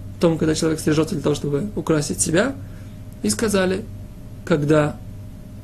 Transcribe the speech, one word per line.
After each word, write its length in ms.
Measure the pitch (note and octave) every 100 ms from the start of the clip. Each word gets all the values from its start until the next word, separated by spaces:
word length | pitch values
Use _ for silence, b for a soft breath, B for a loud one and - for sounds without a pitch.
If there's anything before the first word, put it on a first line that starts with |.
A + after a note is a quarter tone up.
| - -
том, 180 | F3 D#3+
когда 160 | D#3+
человек 240 | D#3 D#3+ D#3
стрижется 360 | - D3+ D#3
для 80 | D3+
того, 120 | D3
чтобы 340 | D3 D3 C#3+ G#3
украсить 460 | - D#3 D#3 D3 -
себя, 340 | - D#3+ B3 C#4 B B B B B -
и 80 | G#3
сказали, 540 | G#3 A3+ G3 F#3 F#3+ A#3 - - - - - -
когда 500 | D#3 C#3+ D3+ D3 - - - - - - -